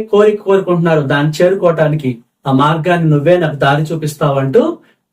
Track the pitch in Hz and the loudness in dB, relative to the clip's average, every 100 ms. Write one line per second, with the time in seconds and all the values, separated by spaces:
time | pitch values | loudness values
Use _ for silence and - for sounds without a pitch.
0 | 220 202 214 208 190 190 180 170 165 156 | 2 2 2 0 0 0 0 -2 0 0
1 | 135 143 151 - 180 190 175 160 156 151 | 0 -2 -2 0 0 2 0 0 0 0
2 | 131 120 _ _ 139 135 147 160 165 170 | -4 -8 _ _ -2 0 2 0 0 0
3 | 160 147 147 180 156 139 139 147 156 165 | 2 2 2 2 0 -2 -2 0 -2 -4
4 | 151 - 147 135 135 220 320 339 _ _ | -6 -4 -2 0 0 0 0 -4 _ _
5 | _ | _